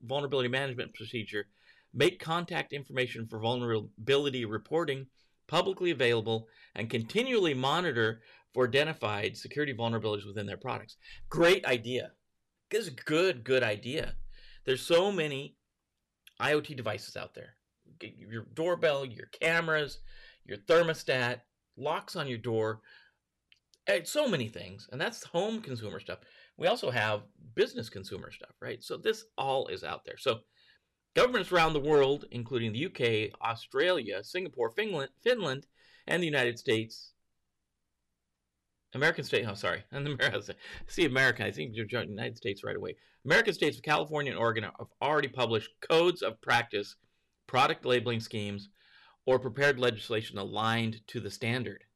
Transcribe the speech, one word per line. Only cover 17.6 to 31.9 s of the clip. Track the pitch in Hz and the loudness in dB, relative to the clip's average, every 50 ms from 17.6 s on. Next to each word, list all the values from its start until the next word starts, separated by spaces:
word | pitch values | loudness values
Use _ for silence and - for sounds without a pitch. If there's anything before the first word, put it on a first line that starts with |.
| _ _ _ _ _ - - _ | _ _ _ _ _ -20 -18 _
G-, | - 113 - - | -16 -16 -16 -18
your | - 101 113 113 - - 110 | -16 -12 -12 -12 -12 -10 -6
doorbell, | - 160 180 175 - 165 156 143 139 139 | -2 0 0 2 2 2 2 2 2 -2
your | 127 107 - - | -6 -10 -14 -16
cameras, | - - - 143 165 170 165 170 160 156 151 147 135 - - - - - - - - - _ _ | -16 -6 -2 0 2 2 2 2 2 0 0 0 -2 -6 -12 -14 -14 -16 -16 -20 -20 -20 _ _
your | - 101 | -12 -12
thermostat, | - - - 160 170 170 160 156 - - - 135 127 120 123 123 120 - _ _ _ _ _ _ | -8 2 6 6 6 6 4 0 -2 -2 -2 0 2 2 0 -2 -4 -10 _ _ _ _ _ _
locks | - 131 147 165 202 202 - - | -6 -4 -4 -4 -4 -6 -8 -6
on | 175 143 | -6 -4
your | 131 120 110 | -4 -6 -4
door, | - 123 113 110 110 110 110 113 _ - - - _ _ _ _ _ _ _ _ _ _ _ _ _ _ _ _ _ | -2 0 0 2 0 0 -2 -6 _ -20 -20 -20 _ _ _ _ _ _ _ _ _ _ _ _ _ _ _ _ _
eh, | - 202 180 165 | 0 0 0 0
so | - - 302 302 | 0 0 2 2
many | 247 180 135 113 113 | 2 2 0 0 -4
things. | - - 101 90 95 104 - - | -6 -10 -12 -12 -14 -16 -14 -12
And | - 139 | -6 -4
that's | 180 233 226 - | -4 -4 -4 -8
home | - - - 170 196 220 226 220 | -12 -4 -2 -2 0 0 -4 -6
consumer | - 135 127 110 110 101 82 - | -6 -8 -8 -8 -8 -8 -10 -10
stuff. | - - 92 - - - - - - _ _ | -10 -10 -12 -12 -14 -20 -20 -20 -20 _ _
We | - 151 | -2 0
also | 185 233 240 - 139 | 0 0 0 -2 -2
have | 117 113 107 110 107 104 - - _ _ - - - | 0 0 2 2 0 -2 -4 -12 _ _ -20 -6 0
business | - 226 247 - - 113 - | 0 0 0 0 -8 -10 -10
consumer | - 98 95 - 101 87 - - | -12 -12 -10 -10 -10 -12 -12 -14
stuff, | - - - - _ _ | -16 -18 -20 -20 _ _
right? | - 123 117 120 | -10 -10 -10 -10
So | - - - | -8 -10 -10
this | 170 - 220 220 - - _ _ | -2 0 -2 -2 -2 -8 _ _
all | - 135 135 131 135 - - | -4 -2 0 0 0 0 -2
is | 92 92 - | -6 -6 -6
out | 73 - - - | -6 -8 -8 -8
there. | - - | -14 -14
So | - - 135 113 113 - _ _ _ _ _ _ _ _ _ _ _ _ _ _ | -2 -2 -2 -2 -2 -6 _ _ _ _ _ _ _ _ _ _ _ _ _ _
governments | 165 190 247 247 208 175 - | 4 4 4 2 0 0 2
around | 180 170 165 160 156 | 4 4 4 4 2
the | 147 | 2
world, | 135 156 | 4 6